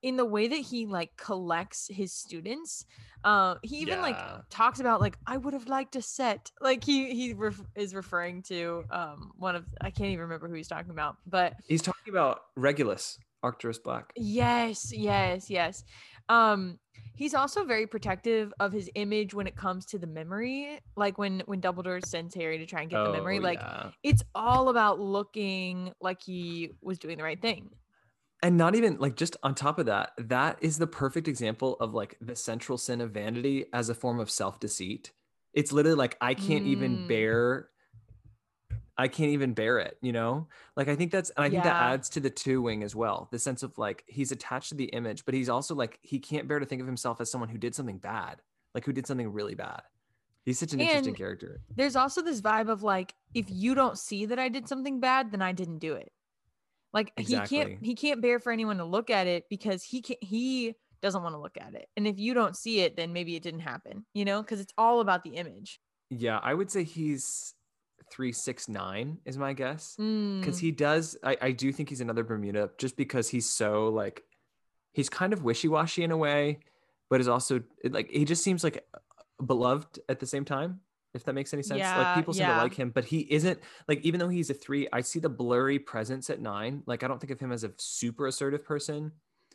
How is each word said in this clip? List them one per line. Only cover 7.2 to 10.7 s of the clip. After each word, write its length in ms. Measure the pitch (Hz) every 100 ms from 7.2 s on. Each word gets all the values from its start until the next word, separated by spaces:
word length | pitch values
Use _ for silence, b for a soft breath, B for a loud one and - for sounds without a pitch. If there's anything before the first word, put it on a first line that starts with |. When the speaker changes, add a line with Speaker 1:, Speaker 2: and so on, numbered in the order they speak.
| 247
Speaker 1:
ref-, 280 | 202 214 196 202 -
is 180 | 202
referring 480 | 190 185 175 175 180
to, 420 | 185 175 170 170 165
um, 420 | 175 165 147 143 -
one 200 | 185 175
of, 120 | 170 -
I 100 | 196
can't 180 | 190 202
even 100 | 185
remember 260 | 170 165 170
who 80 | 165
he's 120 |
talking 220 | 160